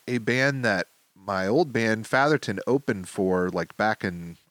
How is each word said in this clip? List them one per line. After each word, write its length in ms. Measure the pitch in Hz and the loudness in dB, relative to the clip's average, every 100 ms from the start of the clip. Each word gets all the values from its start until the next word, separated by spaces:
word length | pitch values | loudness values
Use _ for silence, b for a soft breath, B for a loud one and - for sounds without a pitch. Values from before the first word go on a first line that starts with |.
| - | -4
a 100 | 123 | -4
band 460 | 110 123 135 135 | 0 2 2 2
that 240 | 120 95 87 _ _ | 0 0 -2 _ _
my 320 | _ 98 98 95 | _ -4 -2 2
old 260 | 123 170 | 2 2
band 340 | 123 113 110 107 | 0 0 0 0
Fatherton 520 | 135 143 151 - 101 - | 2 4 2 -2 -6 0
opened 420 | 131 139 107 92 | 0 0 -4 -4
for, 400 | - 95 92 92 | -2 0 2 0
like, 260 | 87 85 - | -2 -6 -2
back 260 | 107 110 | 0 0
in, 320 | 101 87 85 85 _ | -4 -6 -12 -16 _